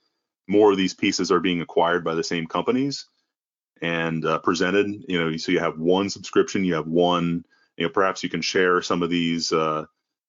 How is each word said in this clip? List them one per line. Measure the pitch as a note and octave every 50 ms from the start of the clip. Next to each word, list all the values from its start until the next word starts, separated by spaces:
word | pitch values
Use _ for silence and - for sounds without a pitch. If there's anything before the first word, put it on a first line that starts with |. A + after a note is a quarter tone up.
| _ _ _ _ _ _ _ _ _
more | - G2 G#2 G#2+ G#2
of | G2
these | F#2+ F#2+ F#2 -
pieces | - - G2 - - F2 E2+ F#2
are | F2
being | E2+ F#2+ F2 E2+
acquired | D#2 - - F#2+ E2 E2+ F2 F2+ E2
by | E2+ D#2+
the | E2 D#2+
same | - F2 E2+ E2
companies | - - F2 E2+ A2+ A#2+ B2+ C#3 C#3+ C#3 - - - _ _ _ _ _ _ _ _ _ _ _ _ _ _ E2
and, | E2+ E2+ E2 E2 E2 D#2+ D#2+ D#2
uh, | E2 D#2+ E2
presented, | - - F2 E2 F#2 F2+ G2 G2+ G#2 G#2 G#2 G#2 - -
you | F2+ F2
know, | E2 D#2+ D#2+
so | D#2+ - -
you | F2 E2
have | E2 D#2+ D2+ D#2
one | E2 F2 F#2 F#2+ G2+ G2
subscription, | - G2 F#2 - - G2+ F#2 - - G2+ F#2+
you | F2+ E2+
have | D#2 D2+
one, | D#2+ D#2+ F2 F2 F2 F2 F2 E2+ E2+ E2+ E2+ - - _ _ _ _ _
you | - -
know, | E2+
perhaps | - G2+ F#2+ F#2+ F#2 - -
you | F2
can | F2+ E2 D#2
share | - - F#2+ F#2 F2+ F2+ F2
some | - - G2+ F2 F2
of | E2
these, | F2 F2 E2+ E2 E2+ E2 D#2 - E2+
uh, | D#2+ D#2+ D#2+ D#2 D#2 D#2 - _ _ _ _ _ _ _